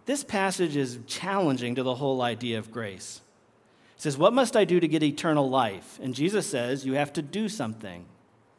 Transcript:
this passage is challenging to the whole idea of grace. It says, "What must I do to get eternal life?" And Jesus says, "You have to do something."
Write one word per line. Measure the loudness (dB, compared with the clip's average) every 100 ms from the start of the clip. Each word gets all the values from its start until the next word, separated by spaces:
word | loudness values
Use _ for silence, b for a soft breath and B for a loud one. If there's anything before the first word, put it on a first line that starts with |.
this | -4 -4
passage | -2 0 0 2 0 0
is | -2 -4 -10
challenging | -8 -2 2 2 2 0 -2
to |
the | 0
whole | 0 0 0
idea | 0 0 -4 -4
of | -6
grace. | -8 -8 -10 -14 -16 -20 _ _ _ _ b b b
It |
says, | -4 4
"What | 4
must | 6 4 4
I | 4
do | 4
to | 4
get | 2
eternal | 2 0 2 2 4
life?" | 4 2 -2 -12 -10
And | -6
Jesus | -2 0 0 0
says, | -2 -2 -2
"You | -2 0
have | 0
to | -4
do | -6 -4 -4
something." | -4 -6 -6 -10 -14 -16 -20 _ _ _